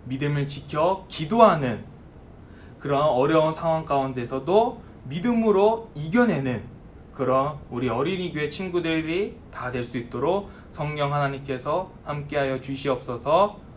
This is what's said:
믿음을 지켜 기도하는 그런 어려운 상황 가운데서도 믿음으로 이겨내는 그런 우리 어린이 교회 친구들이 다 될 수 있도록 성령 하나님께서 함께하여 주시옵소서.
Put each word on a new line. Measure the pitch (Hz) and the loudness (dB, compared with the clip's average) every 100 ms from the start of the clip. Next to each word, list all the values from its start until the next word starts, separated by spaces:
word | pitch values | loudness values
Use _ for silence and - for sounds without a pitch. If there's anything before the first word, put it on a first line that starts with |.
믿음을 | 127 131 147 147 139 | -8 -4 -2 -2 -2
지켜 | - - 151 165 190 - | -6 -8 0 2 0 -6
기도하는 | - 151 226 220 165 131 104 - - - - - - - - - - | -8 -2 8 8 8 0 -4 -10 -18 -20 -20 -20 -20 -20 -20 -20 -12
그런 | 143 139 | -2 2
어려운 | 151 123 143 160 156 | 4 4 4 4 4
상황 | 156 165 160 160 | 0 0 0 0
가운데서도 | 139 135 127 120 131 135 196 247 - - - 127 | 0 0 -4 -4 -6 2 4 4 -2 -16 -16 -10
믿음으로 | 147 208 233 220 196 202 226 - - | -4 0 2 4 6 6 4 -4 -10
이겨내는 | 156 208 240 160 135 117 98 - - - - | 0 4 4 2 0 -4 -8 -16 -18 -20 -20
그런 | - 127 131 139 143 - | -4 2 2 2 -4 -10
우리 | 120 127 | -4 -2
어린이 | 117 151 185 180 | 0 -2 -2 -4
교회 | 151 147 | -4 -6
친구들이 | - 185 175 165 160 156 170 214 - - | -4 -4 -2 0 -2 -2 -2 -2 -6 -16
다 | - 127 | -10 -6
될 | 123 120 | -6 -4
수 | 127 | -6
있도록 | 117 123 143 190 202 - - | -6 -4 0 0 -2 -16 -18
성령 | - 151 147 143 | -8 -6 -2 0
하나님께서 | 147 139 139 139 127 139 165 185 - | 0 -2 -4 -6 -6 -2 -2 -4 -12
함께하여 | - 147 143 147 135 131 | -10 -8 -4 -2 0 -2
주시옵소서. | 131 135 135 127 - 117 135 165 202 - - | -4 -4 -2 -2 -4 -8 2 4 4 0 -18